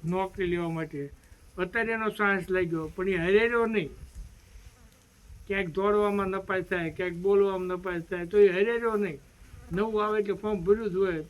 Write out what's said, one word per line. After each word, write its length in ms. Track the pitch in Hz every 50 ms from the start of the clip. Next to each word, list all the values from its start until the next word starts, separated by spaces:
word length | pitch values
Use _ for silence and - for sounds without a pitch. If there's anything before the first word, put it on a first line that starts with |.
| 156
નોકરી 420 | 160 180 185 190 190 185 196 190
લેવા 220 | 175 175 175 170 165
માટે. 400 | 165 160 160 156 160 143 143 139 - - - - - _ - - _
અત્યારે 340 | 185 185 185 - 233 233 226
એનો 180 | 226 226 220 214
સાહસ 400 | 208 - 208 202 196 190 170 -
લાગ્યો, 380 | 185 185 185 170 165 160 160 156 -
પણ 140 | - 185 196
એ 80 | 190
હરેરો 480 | 175 165 180 196 214 226 233 240 233 226
નહીં. 240 | 220 220 208 170 131 - - - - - - - - - - - - - - - - - _ - - - _ _ _ _ _ - - - - -
ક્યાંક 200 | - 196 196 190
દોડવામાં 600 | 175 147 190 196 208 208 208 208 208 202 202 196
નપાસ 360 | 190 190 196 190 - 190 185 180
થાય, 260 | - 190 180 165 160
ક્યાંક 240 | 156 156 180 180 170
બોલવામાં 540 | 170 180 196 202 202 202 196 190 185 185
નપાસ 340 | 180 185 180 180 190 180 170
થાય, 240 | 165 - 190 175 175
તો 120 | 170 196
એ 100 | 208 208
હરેરો 480 | 196 175 185 202 233 233 233 233 226 214
નહીં. 220 | 208 208 180 151 135 - - - - - - - - - -
નવું 340 | 165 185 214 226 214 214 208
આવે 140 | 214 214 214
એટલે 140 | 208 196 196
ફોર્મ 300 | - - 214 214 190 165
ભર્યું 260 | 185 208 226 226 208
જ 60 | 170
હોય 280 | 185 196 190 170 156 156